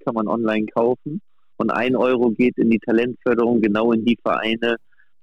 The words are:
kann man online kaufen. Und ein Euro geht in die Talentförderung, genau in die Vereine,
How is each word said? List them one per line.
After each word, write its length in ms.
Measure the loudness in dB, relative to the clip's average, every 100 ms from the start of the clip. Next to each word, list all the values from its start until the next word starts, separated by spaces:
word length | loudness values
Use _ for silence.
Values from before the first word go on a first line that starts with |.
kann 100 | -4
man 140 | -4 -2
online 380 | -2 0 -2 -2
kaufen. 460 | 0 0 0 -6 -10 -12 -20 -16 -6
Und 140 | -4
ein 260 | -2 0 0
Euro 340 | 0 2 0
geht 260 | 2 0 2
in 120 | 2
die 80 | 0
Talentförderung, 800 | 2 0 0 -2 -2 0 2 2
genau 320 | 2 2 2
in 120 | 2
die 140 | 0 0
Vereine, 540 | 0 -2 -2 -2 -2 -2 -6 _ _ -6